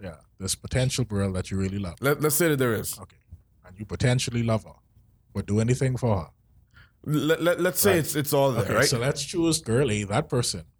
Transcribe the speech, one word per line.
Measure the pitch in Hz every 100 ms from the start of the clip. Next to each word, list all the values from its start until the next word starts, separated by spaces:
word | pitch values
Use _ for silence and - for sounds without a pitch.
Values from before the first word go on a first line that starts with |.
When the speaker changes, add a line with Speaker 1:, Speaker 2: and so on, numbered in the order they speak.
Speaker 1:
Yeah, | 95 76 _ -
this | 95 -
potential | - 131 127 - 117
girl | 101 98
that | 92 -
you | 95
really | 95 101
love. | 95 -
Speaker 2:
Let, | 135 143
let's | 151 143
say | 165
that | 143
there | 123
is. | 101 - -
Speaker 1:
Okay, | 95 _ _ - _ _ -
and | 92
you | 107
potentially | 87 127 127 - 120
love | 113 110
her. | - - _ _ _ _ _
Would | 101 95
do | 104
anything | 113 131 131 123
for | 120 98
her. | 80 _ _ _ _ - - _ -
Speaker 2:
Let, | 151 151 160
let, | 165 170
let's | 180 -
say | 202
Speaker 1:
Right. | 180
Speaker 2:
it's, | - 151
it's | 139
all | 139 139
there, | 107
Speaker 1:
Okay, | 92
Speaker 2:
right? | 110 135
Speaker 1:
so | 120
let's | 131 147
choose | - 175 165 156
girl | - 123 139
A, | 104 98
that | 113 151
person. | 123 - 90 -